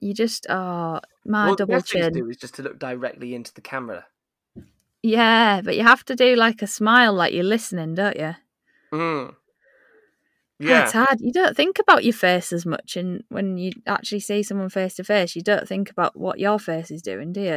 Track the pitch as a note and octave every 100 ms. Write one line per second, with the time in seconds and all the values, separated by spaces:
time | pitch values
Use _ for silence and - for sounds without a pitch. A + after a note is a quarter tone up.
0 | G3+ G3+ A3+ - - F#3 F#3 F3 E3 D#3+
1 | - _ - G#3+ G3+ G3 G3+ A#3+ - F#3
2 | E3+ D#3+ A#2 B2 B2+ - C3+ - C3 B2+
3 | B2 - B2 B2 A#2 - - C3+ A#2+ F2+
4 | - _ _ _ _ - - _ _ _
5 | A3+ A3 A3+ A3+ A3+ G3 G#3 - A#3 B3+
6 | - B3 B3+ A#3+ A3+ A3+ G3 - G#3+ A#3+
7 | A#3+ F#3+ E3+ E3+ F#3+ A3 A3 F3+ D#3+ E3
8 | G3+ - D#3 E3+ _ _ _ _ _ D3+
9 | E3 D3+ B2+ - _ _ _ _ _ _
10 | _ _ _ _ _ - C#3+ E3 B2 A3
11 | C4 B3 B3 E4 F#4 A3+ D#4+ G4 G#4 E4+
12 | A#3 A3+ F#3 F3+ - E3+ E3+ D#3 - F#3
13 | F3+ F3 - - G3 F#3 F#3 - - G3+
14 | - G#3 - G#3 G3+ G3 F#3+ G3 F#3 -
15 | F#3+ G#3 F3+ - F#3+ G#3 - F#3+ G3+ -
16 | E3+ - F#3 - G3 G#3 F#3+ E3 E3 D#3
17 | G#2 F#2+ D3+ F#3+ G3